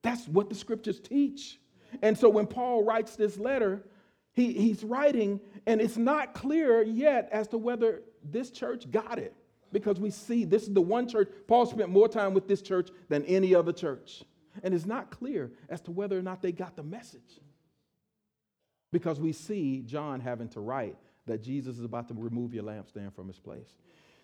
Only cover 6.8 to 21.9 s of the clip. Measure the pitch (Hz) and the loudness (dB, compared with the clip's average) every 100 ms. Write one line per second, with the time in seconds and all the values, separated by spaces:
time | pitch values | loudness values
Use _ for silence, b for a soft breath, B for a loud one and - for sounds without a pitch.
6.8 | 220 226 294 254 - 214 214 226 226 240 | 4 2 4 2 0 -4 -4 -4 -4 0
7.8 | 226 - - _ 151 196 247 - 247 240 | 0 0 -10 _ -8 -6 -6 -8 -8 -8
8.8 | 131 208 214 233 101 - _ _ _ - | -4 -4 -4 -8 -8 -14 _ _ _ -2
9.8 | 214 185 208 - - 233 185 208 214 196 | 0 -2 -2 -6 -2 0 2 2 4 2
10.8 | 175 233 247 233 196 B - 233 240 220 | 4 2 0 0 0 B 4 4 4 0
11.8 | 185 185 220 220 196 190 190 196 - 185 | 4 6 6 6 2 2 2 -2 0 -2
12.8 | 175 B B 147 147 190 190 180 165 160 | -2 B B -2 2 2 6 6 6 -2
13.8 | 160 127 - - - _ _ B 185 175 | -4 -6 -12 -20 -20 _ _ B -2 -2
14.8 | 170 247 302 - 247 226 123 B B 160 | -2 -6 -8 -12 -6 -6 -6 B B -14
15.8 | - 170 202 190 185 185 185 170 180 - | -10 -6 -4 -4 -4 -4 -6 -4 -10 -12
16.8 | 151 220 - 131 _ - _ _ _ _ | -14 -14 -16 -20 _ -20 _ _ _ _
17.8 | _ _ _ _ _ _ _ _ _ _ | _ _ _ _ _ _ _ _ _ _
18.8 | _ 175 170 147 160 151 - 208 143 131 | _ -4 -2 -2 -4 -4 -8 -4 -4 -4
19.8 | 113 147 151 127 123 120 117 113 104 131 | -6 -8 -6 -8 -8 -8 -10 -10 -6 -6
20.8 | 107 90 b b - 110 113 139 131 120 | -6 -10 b b -8 -8 -6 -8 -8 -10
21.8 | 117 | -10